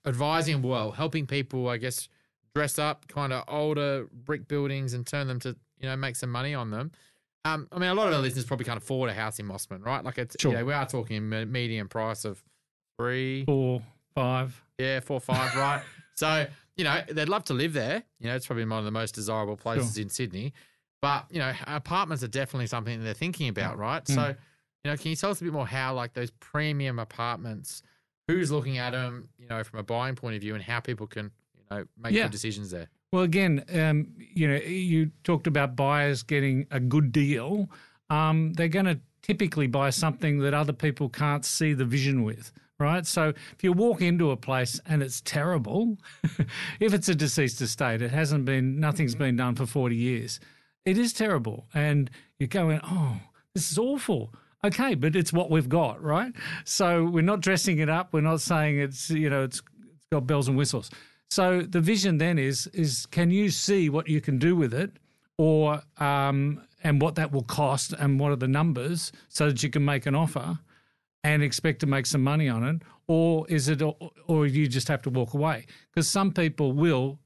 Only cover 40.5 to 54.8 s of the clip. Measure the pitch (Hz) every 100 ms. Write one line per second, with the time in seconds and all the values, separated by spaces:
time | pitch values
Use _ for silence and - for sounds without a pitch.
40.5 | 147 151 147 156 131 139 - 147 147 -
41.5 | - 156 139 127 135 135 135 107 110 -
42.5 | - _ _ 147 180 160 - 156 147 -
43.5 | - 190 180 233 180 175 175 160 127 -
44.5 | 131 120 - - 151 131 - - 151 160
45.5 | 165 107 160 233 208 - - - - -
46.5 | - - - 220 196 196 160 147 - 131
47.5 | 117 120 - 131 113 120 143 151 147 127
48.5 | 135 131 139 151 147 139 117 135 123 123
49.5 | 120 123 147 123 117 123 120 113 - -
50.5 | _ _ _ 185 190 240 - 220 156 110
51.5 | 107 - 151 151 147 131 - _ _ 135
52.5 | 190 160 156 - 180 143 98 - _ _
53.5 | 196 - 156 240 277 - 151 110 - _
54.5 | _ 202 175